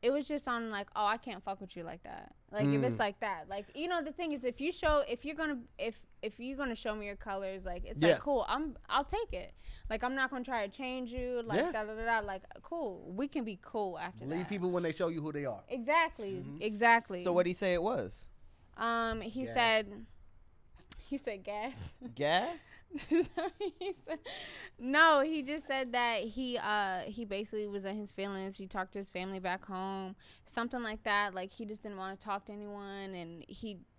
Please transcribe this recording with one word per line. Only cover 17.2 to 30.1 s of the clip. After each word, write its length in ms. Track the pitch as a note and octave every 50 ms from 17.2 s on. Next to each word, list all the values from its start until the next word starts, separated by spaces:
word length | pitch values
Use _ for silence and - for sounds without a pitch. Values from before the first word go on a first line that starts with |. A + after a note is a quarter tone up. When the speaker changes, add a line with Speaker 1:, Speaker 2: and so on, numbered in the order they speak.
| F3
Speaker 3:
So 100 | F#3 F3
what'd 140 | F3 F3+ F3
he 60 | F3+
say 180 | - G3+ F#3+ F3+
it 80 | F3
was? 460 | E3 G#3 B3 F3+ A2 F2+ - - - - - - - - - - - - - -
Speaker 1:
Um, 420 | A3 A#3 A#3 A#3 A#3 A3+ A3 A3
he 240 | - A3+ G#3+ B3 C4
Speaker 2:
Gas. 80 | A#3 F#3+
Speaker 1:
said, 500 | B3+ A#3 A3+ A3 A3 A3 G3+ G3+ G#3+ A3+ - - - - - - - - - - - - - - - - - - - - -
he 80 | C#4 C#4
said 260 | - B3 G#3+ G3 F#3
gas. 300 | - G3+ G#3 G#3+ B3+ C4 - - - - - - F3+ A#2
Speaker 3:
Gas? 560 | A2+ C#3+ D3 D#3+ F3+ G#3+ D4+ F4 D#4 - - - - - _ F#4
Speaker 1:
<laughs> 160 | D4 - -
He 140 | D4+ E4+ F4+ - - - E4 F4+ - - G#4 F#4+ - - F#4 G4 F4+ - - -
said, 120 | D#4+ D#4 - - - - - - - - - - - -
no, 420 | A#3+ B3+ C4+ D4 D#4+ E4 D#4 C#4+
he 200 | C4+ D#4 D#4+ D#4
just 240 | C#4 B3+ D4 D#4 -
said 260 | - C4+ C4+ C4 B3 A#3
that 280 | B3 A#3+ A#3+ A#3 G#3+
he, 360 | - A3+ G#3 B3 C4 B3 B3 A#3
uh, 400 | - - G#3 G#3 G3+ G3 F#3 F3+
he 240 | - - G#3 A3+ A#3
basically 400 | G3+ G3 G3 G#3+ G#3 - G#3+ G#3+ G3+
was 160 | G3+ G3+ F#3+
in 100 | G3 G3 G#3+
his 140 | G#3 G3+
feelings. 460 | - - G3 G3+ G3 F#3+ F#3+ G3 G3 -
He 100 | G3 F#3+
talked 260 | - G3+ F#3 F#3+ -
to 60 | G3+
his 100 | G3 F#3+
family 300 | - F3+ F#3 F#3+ G3 F#3+
back 260 | F#3 F#3 F3+ F#3+ -
home, 500 | - G3 F#3 F#3 F#3+ G3 G3 F#3+ F#3